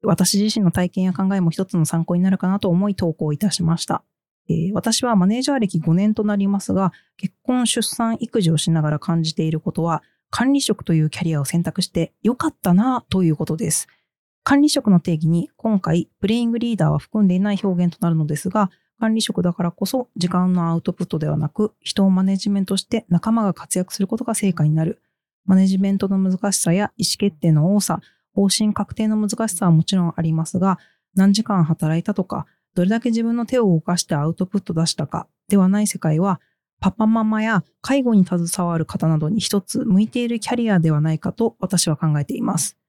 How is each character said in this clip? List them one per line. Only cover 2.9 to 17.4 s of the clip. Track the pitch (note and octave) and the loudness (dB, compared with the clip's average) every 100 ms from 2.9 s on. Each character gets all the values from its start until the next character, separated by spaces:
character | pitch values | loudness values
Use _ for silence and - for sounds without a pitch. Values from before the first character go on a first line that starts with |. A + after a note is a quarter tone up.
| F#3+ | -2
投 | F3 | -4
稿 | D#3 D3+ | -2 -4
い | D3 | -2
た | G#3 | -2
し | - | 0
ま | E3 E3 | -2 -2
し | - | -2
た。 | - _ _ _ _ _ | -6 _ _ _ _ _
え | |
ー、 | E3 E3+ | -2 -2
私 | G3+ A3+ A3+ | -2 -2 -2
は | B3 G#3+ | 0 2
マ | F#3 | 2
ネ | A#3 | 0
ー | |
ジ | C4 | 0
ャ | C#4 | 0
ー | |
歴 | G3+ E3 | 0 -2
五 | D#3+ | 0
年 | E3+ G#3+ | 2 2
と | G#3+ | 0
な | G#3+ G#3 | -2 0
り | G3 | 0
ま | G3+ | -2
す | - | -2
が、 | F#3+ F#3+ - _ _ | -2 -2 -4 _ _
結 | F#3 _ | -10 _
婚、 | - B3+ A#3+ | -4 -2 0
出 | - | 0
産、 | G#3+ - A3+ A3+ | 0 0 -2 -2
育 | A#3 A#3 | -2 2
児 | F3 | 2
を | D#3+ | 2
し | - | 2
な | D#3+ | 2
が | D3+ | 2
ら | D3+ | 0
感 | - E3 | 0 0
じ | D#3 - | 0 -2
て | |
い | D#3+ | -2
る | D#3+ | -2
こ | - | -4
と | - | -4
は、 | E3 D#3 _ _ _ | -2 -2 _ _ _
管 | - B3 | -2 0
理 | C#4 | 2
職 | C4+ G#3 - | 0 -4 0
と | |
い | E3 | 2
う | D#3 | 2
キ | - | -2
ャ | |
リ | E3+ D3+ | -2 -2
ア | |
を | C3+ | 0
選 | E3+ | -2
択 | F3 G3+ | -2 -4
し | F3 | -4
て | - E3 _ | -2 -4 _
よ | G3+ B3 | -4 0
か | D#4 | -4
っ | - | -2
た | G3 | 2
な | F3+ B3 B3+ _ | 4 4 0 _
と | F#3 | 0
い | F3 | 2
う | D3+ | 0
こ | D#3 | -2
と | D#3+ | -4
で | - | -2
す。 | - - _ _ _ _ _ | -4 -6 _ _ _ _ _
管 | - C#4+ | 2 4
理 | D4 | 4
職 | D4 A3 | 2 4
の | F3+ | 4
定 | - D#3+ | 4 0
義 | D#3+ | 2
に | E3+ - _ | 0 -2 _
今 | A3+ G#3 | -2 -2
回 | F3 E3+ - _ | 0 -2 -2 _
プ | G3 | -2
レ | A#3 | 0
イ | A#3 | 0
ン | |
グ | A#3 | -2
リ | A#3 | -2
ー | A3 | 0
ダ | D#3 | 0
ー | |
は | D3+ | 0
含 | - G#3+ | -2 2
ん | G3+ | 2
で | |
い | |
な | F3+ | 2